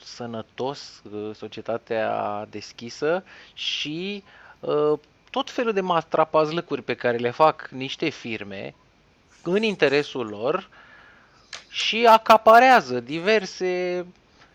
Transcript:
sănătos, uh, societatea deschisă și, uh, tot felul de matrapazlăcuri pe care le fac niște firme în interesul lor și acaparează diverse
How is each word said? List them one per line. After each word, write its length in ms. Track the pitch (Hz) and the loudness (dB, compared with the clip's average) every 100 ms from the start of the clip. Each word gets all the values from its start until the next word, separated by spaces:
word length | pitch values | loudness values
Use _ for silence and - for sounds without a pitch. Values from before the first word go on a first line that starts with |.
sănătos, 1000 | - - 120 113 - - 127 - - - 104 | -20 -14 -10 -10 -12 -8 -8 -8 -16 -20 -14
uh, 240 | 104 107 107 | -12 -10 -12
societatea 1120 | 220 - 110 117 - 113 107 110 104 104 104 | -14 -12 -8 -8 -6 -4 -2 -4 -6 -8 -12
deschisă 720 | 104 - - 117 - 151 180 - - - | -14 -16 -16 -16 -6 -4 -4 -8 -20 -20
și, 680 | - - - 147 160 196 202 - - - - | -12 -8 -8 -8 -8 -10 -12 -16 -20 -20 -12
uh, 340 | 143 147 151 151 _ _ _ | -4 0 0 -2 _ _ _
tot 200 | 254 269 | -8 -6
felul 240 | - 226 | -4 -2
de 80 | 196 | -2
matrapazlăcuri 1000 | 185 170 - 160 156 156 156 170 - 131 | 0 -2 0 0 2 2 0 -2 -6 -8
pe 120 | - | -6
care 240 | 120 123 117 | -4 -2 -2
le 120 | 120 | -2
fac 380 | 120 156 - - | 2 2 2 -8
niște 400 | 131 131 - 160 | -12 -10 -6 -6
firme 680 | - 120 107 101 98 131 - _ _ _ _ _ _ | -6 -10 -10 -10 -12 -14 -16 _ _ _ _ _ _
în 200 | 170 196 | -2 0
interesul 640 | 220 185 143 143 143 131 110 | 0 2 2 2 -2 -6 -8
lor 420 | 104 123 185 - _ - - - _ _ _ - - - | -6 -4 -4 -6 _ -20 -20 -20 _ _ _ -20 -20 -14
și 360 | - - 220 233 | -8 -4 2 6
acaparează 880 | 220 - 220 220 233 254 240 131 123 | 6 6 6 8 8 10 6 4 -6
diverse 1080 | 120 160 185 220 185 - 180 180 180 180 175 - _ _ _ | -6 -4 0 0 0 -6 -4 -2 -4 -6 -8 -16 _ _ _